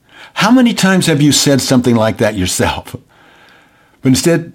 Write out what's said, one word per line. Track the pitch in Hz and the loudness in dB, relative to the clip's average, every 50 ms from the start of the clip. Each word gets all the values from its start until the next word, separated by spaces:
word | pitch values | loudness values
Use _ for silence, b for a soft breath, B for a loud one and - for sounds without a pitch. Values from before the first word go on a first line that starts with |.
| _ B B B B B B | _ B B B B B B
How | B - 208 | B 0 2
many | 247 262 247 233 202 | 4 4 2 2 0
times | - - 190 190 185 143 | 0 0 0 0 0 0
have | 165 160 135 147 | 0 0 2 2
you | 147 | 2
said | 131 - - 143 143 131 | 2 2 2 0 0 0
something | - - 135 127 120 127 120 | 0 0 0 0 2 2 0
like | 117 110 110 107 | 0 0 -2 -2
that | - 120 107 107 | -2 -2 -2 -2
yourself? | 98 92 90 - - 110 95 90 85 - - - - - _ b b b b b b b b b b b b b b b b b b b | -2 -4 -4 -4 -4 -4 -4 -4 -8 -12 -14 -18 -20 -20 _ b b b b b b b b b b b b b b b b b b b
But | 131 | 0
instead, | 131 123 - 170 170 165 165 - - | 0 0 2 0 0 0 -2 -6 -16